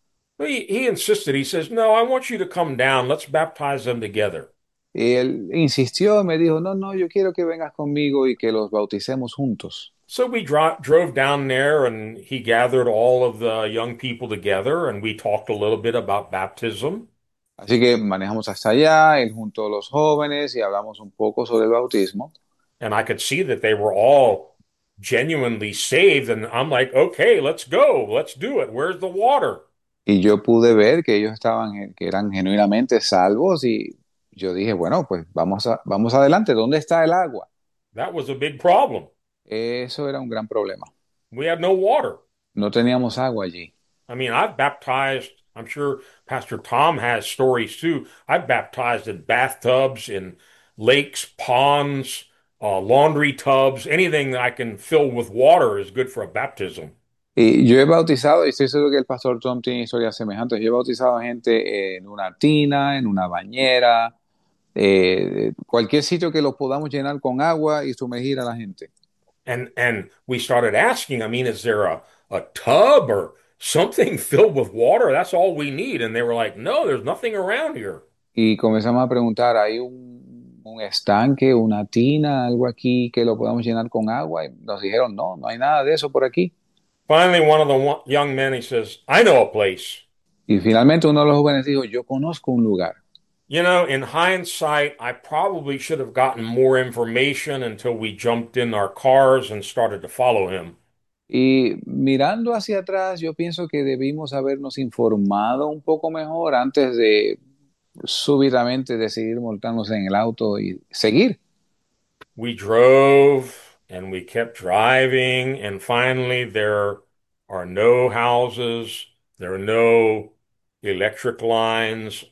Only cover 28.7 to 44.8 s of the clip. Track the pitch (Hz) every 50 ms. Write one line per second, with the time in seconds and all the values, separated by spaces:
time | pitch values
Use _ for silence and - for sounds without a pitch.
28.7 | 110 123 147 180 185 175 190 185 170 190 214 247 285 269 185 127 98 - - _
29.7 | _ _ _ _ _ _ _ - 101 95 90 104 104 104 - - 117 117 117 117
30.7 | 117 107 104 110 143 170 160 - 110 104 104 107 110 110 - 117 113 113 113 107
31.7 | 101 101 101 - 95 _ 95 87 90 95 104 104 98 95 92 95 101 104 104 101
32.7 | 101 113 127 127 123 110 - - 107 92 92 98 101 113 156 196 185 151 131 123
33.7 | 110 107 107 - - _ _ _ _ _ _ _ _ - 95 95 90 90 101 113
34.7 | 104 87 85 82 139 185 151 - 98 85 82 - _ 80 82 92 95 98 - 123
35.7 | 117 - - - 98 98 110 117 120 135 139 139 160 202 220 196 131 110 110 123
36.7 | 147 156 147 - 170 165 165 160 170 185 185 160 120 98 - - _ _ _ _
37.7 | _ _ _ _ _ 110 139 185 175 165 131 - 131 127 139 151 143 127 - 175
38.7 | 175 127 135 120 117 101 - - _ _ _ _ _ _ _ _ 110 110 113 117
39.7 | 120 123 123 123 - - 147 139 135 135 131 120 113 110 110 107 113 110 101 98
40.7 | 95 - - - _ _ _ _ _ _ _ _ 113 123 147 165 170 165 165 185
41.7 | 190 185 185 208 254 294 262 - - - _ _ _ _ _ _ _ 104 104 104
42.7 | 101 117 117 123 127 127 123 117 - 127 127 131 120 107 98 90 82 90 85 78
43.7 | _ _ _ _ _ _ _ - 120 127 131 120 113 135 196 214 156 131 135 143
44.7 | - -